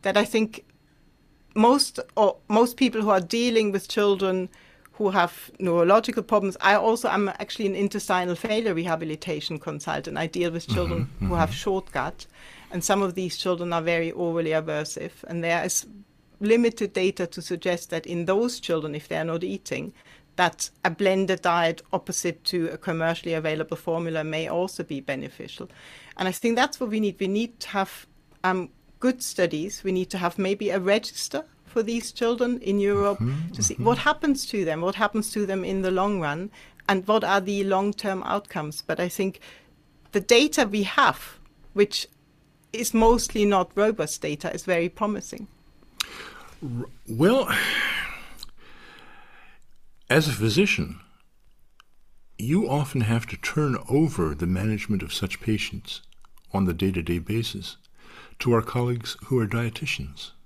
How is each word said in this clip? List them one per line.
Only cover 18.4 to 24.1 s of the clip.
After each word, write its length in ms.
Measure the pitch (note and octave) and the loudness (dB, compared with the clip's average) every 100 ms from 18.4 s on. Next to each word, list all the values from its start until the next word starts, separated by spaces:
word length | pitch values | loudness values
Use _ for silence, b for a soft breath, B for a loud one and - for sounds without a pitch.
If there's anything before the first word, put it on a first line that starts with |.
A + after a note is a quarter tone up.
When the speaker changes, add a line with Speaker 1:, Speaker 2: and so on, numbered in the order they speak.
| A#3+ B3 | 0 -2
Speaker 1:
children, 340 | - E3 D3+ | -2 -2 -2
if 140 | D3 - | -8 -6
they 80 | D#3+ | -4
are 80 | |
not 180 | E3 E3 | -2 -4
eating, 500 | F3+ G3 - B2+ D#3+ b b b b - | -4 -6 -6 -6 -6 b b b b 2
that 320 | F3+ - - _ | 2 2 -10 _
a 60 | F#3 | -2
blended 520 | E3 G3 F#3+ F#3+ F#3 | 2 2 4 2 0
diet 380 | F3 F3 E3 E3 - | 2 2 2 0 -4
opposite 500 | F#3 - F3 F3+ E3 | -6 -4 -4 -4 -4
to 240 | - F3+ E3 | -4 -2 -2
a 80 | D#3 | -4
commercially 580 | - E3 E3 E3+ E3+ | -4 -2 0 -2 -2
available 420 | D#3+ D#3 D#3 D#3 D#3+ | -2 -2 -4 -4 -6
formula 480 | - E3 E3 | -4 -2 -2